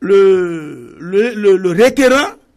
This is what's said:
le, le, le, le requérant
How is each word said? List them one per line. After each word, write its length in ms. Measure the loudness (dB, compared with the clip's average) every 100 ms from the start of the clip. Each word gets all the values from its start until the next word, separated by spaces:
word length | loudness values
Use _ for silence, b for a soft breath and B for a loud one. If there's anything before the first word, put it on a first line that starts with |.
le, 960 | 0 4 4 2 -2 -8 -12 -18 -20 -18
le, 360 | -4 -2 -2
le, 220 | -2 0 0
le 140 | 0
requérant 640 | 0 0 2 2 2 -2 -10 _